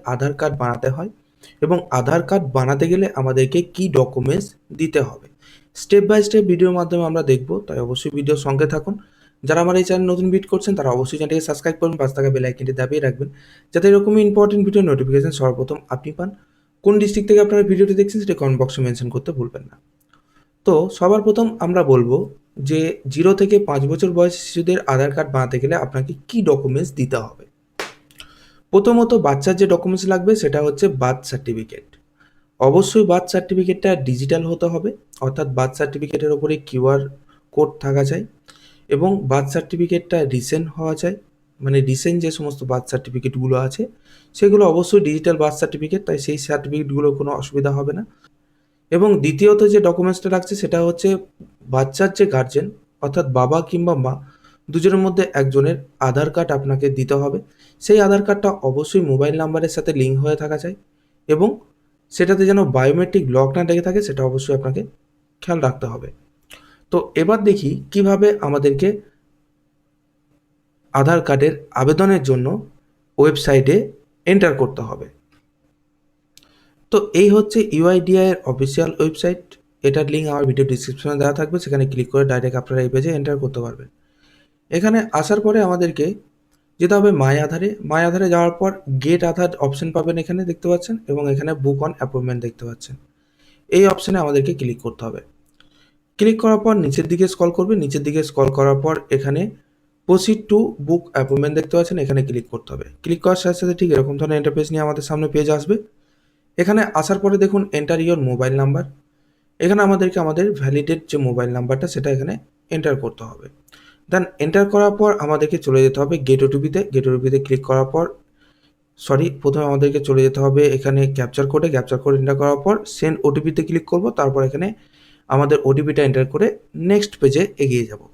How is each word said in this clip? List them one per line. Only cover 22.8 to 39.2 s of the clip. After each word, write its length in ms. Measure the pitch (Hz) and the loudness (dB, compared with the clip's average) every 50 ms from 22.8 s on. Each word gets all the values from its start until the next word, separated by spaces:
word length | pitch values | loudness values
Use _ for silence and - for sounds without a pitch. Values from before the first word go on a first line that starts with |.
| 160 160 - - - 135 | -2 -2 -4 -6 -10 -10
জিরো 260 | 131 147 175 185 196 | -4 0 2 2 4
থেকে 260 | 196 202 196 214 202 | 4 2 4 4 2
পাঁচ 260 | 202 - 147 135 139 | 2 2 -2 0 0
বছর 260 | 139 - - 208 - | 0 0 0 0 0
বয়সী 260 | 170 175 175 180 175 - | 2 4 2 2 2 -4
শিশুদের 420 | - - - 170 170 175 180 - - - | -12 -8 -6 -4 -2 0 -2 -2 0 0
আধার 240 | 135 131 139 143 | 0 0 0 0
কার্ড 180 | 135 156 156 139 | -2 -4 -4 -2
বানাতে 280 | 135 131 127 123 131 120 | -2 -2 -2 0 -2 -2
গেলে 160 | 131 139 170 | -2 0 -2
আপনাকে 380 | 165 151 135 - 131 135 139 156 - - - | -2 -4 -4 -4 -6 -6 -6 -8 -14 -12 -6
কি 140 | - 233 | -4 -2
ডকুমেন্টস 500 | 190 165 139 139 139 131 127 139 - - - | 2 2 2 2 2 -2 -2 -2 -4 -4 -4
দিতে 240 | - 127 131 127 117 | -6 -4 -2 -2 -6
হবে। 280 | 110 110 - - - _ _ _ _ _ _ - - - - _ _ _ _ - - - _ _ _ - _ _ _ - | -6 -6 -16 -20 -20 _ _ _ _ _ _ -12 -12 -12 -12 _ _ _ _ -20 -20 -20 _ _ _ -20 _ _ _ 2
প্রথমত 420 | - 196 202 240 233 233 233 233 247 | 2 4 4 6 4 4 4 4 2
বাচ্চার 420 | 214 151 143 139 139 - 190 185 | 2 2 2 0 0 0 0 2
যে 120 | 175 202 180 | 2 2 2
ডকুমেন্টস 380 | 175 170 - 185 185 185 190 190 | 2 0 0 -2 -4 -4 -2 -2
লাগবে 280 | 190 180 175 202 220 | -2 0 2 2 2
সেটা 260 | 214 170 143 139 147 | 2 2 -2 0 0
হচ্ছে 260 | 151 147 139 - 202 196 | 0 0 0 0 0 0
বার্থ 380 | 135 131 127 123 131 131 - | 0 0 -2 -2 -2 -2 -6
সার্টিফিকেট। 600 | - 131 123 - 120 113 110 110 - - - - _ _ _ _ _ _ _ _ _ _ _ _ _ _ - | -10 -10 -10 -8 -8 -8 -8 -8 -14 -16 -20 -20 _ _ _ _ _ _ _ _ _ _ _ _ _ _ 2
অবশ্যই 460 | 127 135 147 185 196 - - 220 208 | 2 4 6 4 4 4 4 4 4
বার্থ 220 | 175 175 180 180 - | 4 4 0 0 0
সার্টিফিকেটটা 640 | - 185 180 - 190 185 185 185 180 185 - - 185 | -4 -4 -2 -2 -2 -2 0 0 -2 0 0 0 0
ডিজিটাল 480 | 143 131 127 127 123 135 139 165 165 165 | 0 0 -2 -2 -2 -2 -2 -2 -2 -2
হতে 220 | 165 170 160 175 | -4 -4 -2 -2
হবে, 240 | 170 170 165 175 226 - - _ _ - - | -2 -2 -2 -4 -6 -8 -8 _ _ -14 -6
অর্থাৎ 260 | 135 131 135 160 151 135 | -6 -6 -4 -4 -6 -4
বার্থ 260 | 127 127 127 131 - | -2 -2 -2 -2 -2
সার্টিফিকেটের 560 | - 151 139 139 143 151 143 - 151 151 151 | -4 -4 -4 -4 -8 -8 -4 -4 -2 0 0
ওপরে 260 | 147 143 147 151 156 151 | 0 0 0 -2 -4 -4
কিউআর 420 | - - 131 127 127 131 139 139 139 139 - - _ _ _ _ _ _ | -6 -6 -4 0 2 2 2 0 -2 -6 -12 -18 _ _ _ _ _ _
কোড 180 | - 151 151 143 - - | 0 0 0 0 -2 -6
থাকা 240 | - 139 139 139 139 | -6 -2 0 0 0
চাই 200 | 135 156 180 220 - _ _ _ _ - _ _ - _ _ _ - | 0 -2 -4 -8 -10 _ _ _ _ -20 _ _ -20 _ _ _ -4
এবং 400 | 143 139 170 190 202 196 | -2 0 0 0 0 -2